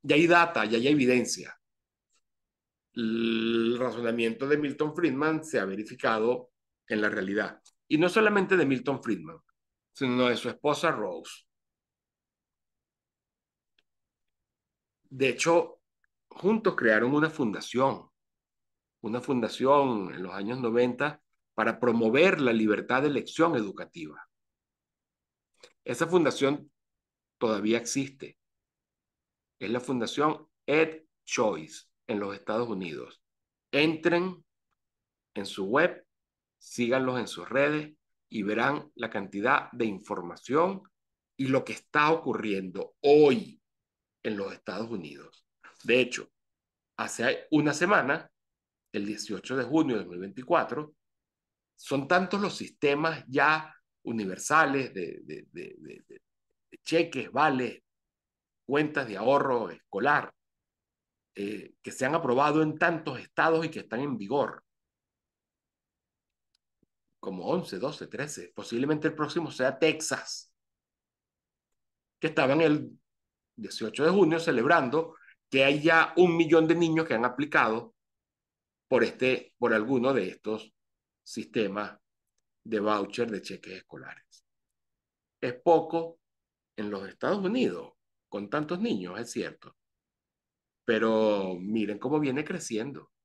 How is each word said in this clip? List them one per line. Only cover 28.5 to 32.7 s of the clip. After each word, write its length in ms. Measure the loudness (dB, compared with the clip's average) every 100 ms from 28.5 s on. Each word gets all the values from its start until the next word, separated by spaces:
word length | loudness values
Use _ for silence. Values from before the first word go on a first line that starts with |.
| _ _ _ _ _ _ _ _ _ _ _
Es 120 | -6
la 100 | -6
Fundación 680 | -4 -4 -4 0 0 0 -10 _ 0
Ed 380 | 2 2 -2 _ _
Choice 600 | -8 0 0 0 -10 -18 _ _ -6
en 140 | -6
los 140 | -4
Estados 340 | -8 -6 -4
Unidos. 540 | -4